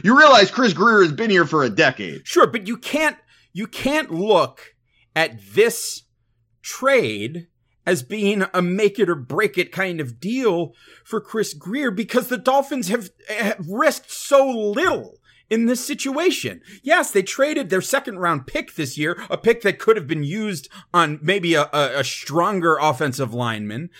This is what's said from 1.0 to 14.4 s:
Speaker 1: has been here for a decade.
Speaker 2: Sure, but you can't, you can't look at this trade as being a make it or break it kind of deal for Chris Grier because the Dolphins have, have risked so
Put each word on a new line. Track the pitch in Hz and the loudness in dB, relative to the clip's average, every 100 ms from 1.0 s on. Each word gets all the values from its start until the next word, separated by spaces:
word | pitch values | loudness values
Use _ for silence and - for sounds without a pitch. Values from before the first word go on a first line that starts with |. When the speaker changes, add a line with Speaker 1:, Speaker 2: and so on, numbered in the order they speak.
Speaker 1:
has | 170 | 4
been | 135 226 | 2 2
here | 185 | 2
for | 156 156 | 2 2
a | 127 | 0
decade. | 101 143 117 90 69 - | 2 2 0 -6 -12 -4
Speaker 2:
Sure, | - 151 | 2 2
but | 233 190 | 2 -10
you | 240 | -10
can't, | - 294 302 - _ _ _ | -6 -2 -2 -4 _ _ _
you | 170 226 | -12 -10
can't | - 254 302 - | -6 -2 -2 -2
look | 160 208 185 131 - - _ _ _ _ | -2 2 4 2 -4 -20 _ _ _ _
at | 156 160 113 98 | -2 -2 -4 -2
this | 117 226 - - - - _ _ _ _ _ | 2 2 0 -8 -12 -16 _ _ _ _ _
trade | - - 269 262 127 104 113 170 170 _ _ _ | -16 -4 2 2 2 -2 -6 -8 -16 _ _ _
as | - 180 | -2 -2
being | 127 214 202 208 185 | -4 -2 0 0 0
a | 180 | 0
make | 175 190 202 214 | 0 2 0 2
it | 175 | 0
or | |
break | 156 120 151 208 185 | -2 -4 -2 0 -2
it | - | -4
kind | 175 190 165 | -4 -4 -4
of | 127 117 | -8 -8
deal | 190 254 233 175 156 - - - | -6 -2 0 0 -2 -10 -20 -20
for | - 220 | -10 -8
Chris | - 220 - | -6 -4 -6
Grier | 147 175 262 262 | -8 -8 -4 -4
because | 190 214 254 240 | -4 -4 -2 -2
the | 247 | -2
Dolphins | 262 269 269 277 180 | 0 0 0 -4 -4
have, | 233 185 _ - | -4 -6 _ -10
have | 208 202 208 160 | -4 -4 -4 -6
risked | 214 302 - - | 0 0 0 -6
so | - - 277 | -14 2 4